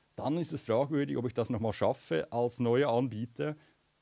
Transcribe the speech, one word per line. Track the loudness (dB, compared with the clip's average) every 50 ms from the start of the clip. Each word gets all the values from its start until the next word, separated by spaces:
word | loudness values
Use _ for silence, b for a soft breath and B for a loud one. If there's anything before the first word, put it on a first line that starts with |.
| b b _
dann | -6 -2 -2 0
ist | 0 -2 -2
es | -4 -6
fragwürdig, | 0 2 2 2 2 2 0 0 0 0 -2
ob | -2 -2
ich | -2 -2
das | -2 -2 -2
nochmal | -2 -2 -2 -2
schaffe | 0 2 2 2 2 -2 -4 -2 -2 -2 -2 -2
als | -2 -2 0 0 0 0
neuer | 2 4 4 4 4 4
Anbieter. | 2 2 0 0 -4 -6 -8 -8 -6 -4 -4 -4 -4 -8 b b b b b _ _ _